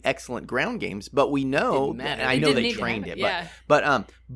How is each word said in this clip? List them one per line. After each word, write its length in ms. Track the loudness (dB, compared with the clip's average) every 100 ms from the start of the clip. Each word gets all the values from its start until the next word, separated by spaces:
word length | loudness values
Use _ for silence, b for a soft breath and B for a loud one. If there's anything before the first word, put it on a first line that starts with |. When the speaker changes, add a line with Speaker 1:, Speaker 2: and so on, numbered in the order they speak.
| -2
Speaker 1:
excellent 420 | -4 -6 -10 -4
ground 320 | -2 -2 -4
games, 300 | -6 -8 -4
but 220 | 2 2
we 120 | 2
know, 440 | 0 0 2 2 0
Speaker 2:
Didn't 100 | -4
matter. 260 | -6 -2
Speaker 1:
I 100 | 0 2
Speaker 2:
It 40 |
Speaker 1:
know 80 | 4
Speaker 3:
didn't 160 | 4
Speaker 1:
they 60 | 2
Speaker 3:
even 100 | 0
Speaker 1:
trained 240 | -4 -4 -6
Speaker 3:
happen. 120 | -2
Speaker 1:
it, 20 |
but, 60 | -2
Speaker 3:
Yeah. 200 | -2 -6 B B
Speaker 1:
but, 160 | 4
um, 220 | 6 2 0 B -14